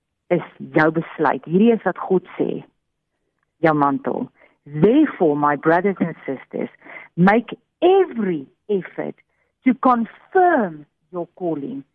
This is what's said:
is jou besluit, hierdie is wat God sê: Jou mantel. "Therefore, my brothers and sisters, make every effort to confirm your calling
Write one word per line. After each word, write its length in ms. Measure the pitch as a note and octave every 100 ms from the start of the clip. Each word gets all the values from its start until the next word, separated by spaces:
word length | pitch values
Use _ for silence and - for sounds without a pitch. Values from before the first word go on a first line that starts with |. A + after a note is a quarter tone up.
| _ _ -
is 120 | F3 - -
jou 320 | C3+ D3 D#3
besluit, 540 | D#3+ D#3+ - D3 C3+
hierdie 280 | - F3 A3+
is 100 | A3
wat 140 | F#3+ -
God 260 | - F#3 - -
sê: 260 | - - - _ _ _ _ _ _ _ _ _
Jou 160 | D#3+
mantel. 560 | D3+ C#3+ C3+ B2 C3 - _ _ _
"Therefore, 720 | - D3 F3+ C#4 D4 - E3+ D3
my 200 | D3 D3
brothers 400 | D#3 E3 F#3+ F#3
and 180 | F3 D#3 -
sisters, 440 | C3 - - - _ - - - -
make 400 | F3+ A3 A#3+ - _ -
every 680 | F4 G4 F4 B3 G3 E3 C3+ _ -
effort 460 | G3+ E3 - D3+ - _ _ _ _
to 100 | B3+
confirm 1120 | A#3 C4 A#3+ A3+ - _ F#4+ F4+ D#4+ G3 D3+ D3 _ _
your 180 | F3+ E3
calling 500 | - F3+ D#3 C#3 C#4 C4+